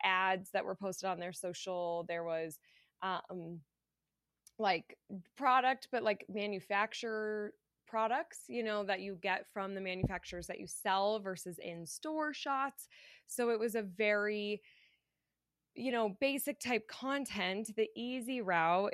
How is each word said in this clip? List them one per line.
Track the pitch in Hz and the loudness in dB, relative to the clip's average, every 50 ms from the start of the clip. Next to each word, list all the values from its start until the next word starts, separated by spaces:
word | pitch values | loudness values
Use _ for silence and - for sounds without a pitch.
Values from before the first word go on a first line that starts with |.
ads | - 190 190 185 190 190 190 185 190 - | 2 4 4 6 6 4 4 2 0 -2
that | - 196 - | -2 -2 0
were | 196 190 | -2 -2
posted | - 202 190 185 - - 190 | -2 -2 -4 -4 -2 -2 -2
on | 180 175 | -2 -2
their | 175 180 | -4 -6
social. | 165 - - 180 170 - - 190 180 175 175 170 170 170 175 - | -6 -6 -6 -6 -6 -6 -4 -4 -2 -2 0 0 -2 -2 -2 -2
There | 170 170 170 | -4 -2 -2
was, | 170 165 160 160 160 156 - _ _ _ _ _ _ _ - | -2 -2 -2 -2 -4 -6 -10 _ _ _ _ _ _ _ -4
um, | - 190 185 - - - 180 185 165 165 170 165 - _ _ _ _ _ _ _ _ _ _ _ _ _ _ _ _ - _ - | -2 0 0 -2 -2 -6 -8 -8 -8 -8 -10 -12 -14 _ _ _ _ _ _ _ _ _ _ _ _ _ _ _ _ -14 _ 0
like, | 220 196 180 165 - - - - _ - 202 190 170 _ _ | 2 4 4 2 0 -8 -20 -20 _ -12 -12 -12 -12 _ _
product, | - 277 269 254 262 247 254 262 - - - | 0 4 6 6 6 6 4 4 2 -2 -2
but, | - 233 | 0 2
like, | 185 214 208 202 - - | 2 2 2 0 -2 -6
manufacturer | 190 208 208 208 202 185 - - 202 196 214 214 - - - 226 220 214 214 214 214 214 208 208 - _ _ _ _ _ _ | -4 -2 -2 -2 -2 -4 -2 0 2 2 2 0 -2 -6 -6 -6 -4 -4 -2 -2 -2 -2 -4 -6 -8 _ _ _ _ _ _
products, | - - 220 220 220 240 294 330 - - - - - | -4 0 0 2 2 2 0 0 -2 -8 -16 -12 -6
you | 240 240 | -4 -2
know, | 226 220 214 208 202 | 0 0 0 0 0
that | 196 196 190 | 0 0 -2
you | 190 202 196 | -2 -6 -6
get | 170 - 196 185 - - - - | -4 0 0 0 0 -2 -4 -6
from | 208 196 190 196 | -6 -4 -4 -4
the | 190 | -4
manufacturers | 190 185 185 185 190 - 190 175 - - 180 175 170 - | -4 -4 -4 -2 -2 -2 -2 -4 -8 -8 -10 -8 -8 -8
that | 185 - | -8 -8
you | - | -8
sell | 175 - - - 208 190 196 196 208 220 220 | -10 -8 -4 0 2 4 4 4 4 2 0
versus | 196 190 185 170 - 185 170 - | -2 -4 -6 -6 -8 -10 -10 -8
in-store | - - 170 170 170 156 - - - 311 311 311 302 302 285 | -8 -8 -8 -8 -8 -10 -10 -8 -4 -2 -2 0 0 -2 -2
shots. | - - 285 269 269 269 277 - - - - - - - - - - _ | -4 -4 -2 0 0 0 -2 -4 -8 -16 -18 -18 -20 -20 -20 -20 -20 _
So | - - - 240 233 | -8 -2 0 2 2
it | 233 214 | 4 2
was | 220 240 208 | 2 0 0
a | 226 | 0
very, | 208 190 175 185 214 208 208 208 208 208 214 208 208 208 208 208 - - - _ _ _ _ _ _ _ _ _ _ _ _ _ _ _ _ _ _ _ - - | -2 -2 0 2 4 4 4 4 4 2 0 0 0 -2 -2 -4 -6 -12 -20 _ _ _ _ _ _ _ _ _ _ _ _ _ _ _ _ _ _ _ -10 -6
you | 226 262 | -4 0
know, | 247 233 226 208 190 - | 2 2 2 0 2 2
basic | 277 269 277 277 - 285 294 - | 2 2 2 2 0 -2 -4 -2
type | - 247 247 214 220 - | 0 0 0 0 -2 -4
content, | - - 247 269 277 285 262 226 208 214 180 180 190 202 220 220 208 | -12 -6 -4 -2 0 0 -2 -2 -2 -2 0 0 0 -2 -4 -2 0
the | 220 220 214 - | 2 2 2 0
easy | 226 233 247 254 262 226 240 262 247 | -4 -6 -4 -4 -4 -4 -2 -2 -2
route, | 214 185 180 165 165 165 175 185 202 208 | 0 2 4 4 6 6 6 4 4 2